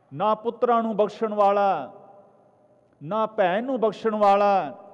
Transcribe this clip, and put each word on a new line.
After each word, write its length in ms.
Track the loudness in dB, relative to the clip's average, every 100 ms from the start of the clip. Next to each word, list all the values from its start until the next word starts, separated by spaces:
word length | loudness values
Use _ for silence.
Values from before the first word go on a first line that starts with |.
| _
ਨਾ 200 | -4 -2
ਪੁੱਤਰਾਂ 480 | -2 -4 -4 0 0
ਨੂੰ 140 | 0 0
ਬਖਸ਼ਣ 380 | -2 -2 -4
ਵਾਲਾ, 580 | 2 2 4 2 0 -4 -14 -20 -20 -20 _ _ _ _ _ _ _
ਨਾ 240 | -8 -4 -2
ਭੈਣ 380 | 0 0 0
ਨੂੰ 160 | -4 -2
ਬਖਸ਼ਣ 340 | -2 -2 -4
ਵਾਲਾ, 640 | 2 4 4 4 2 -2 -8 -20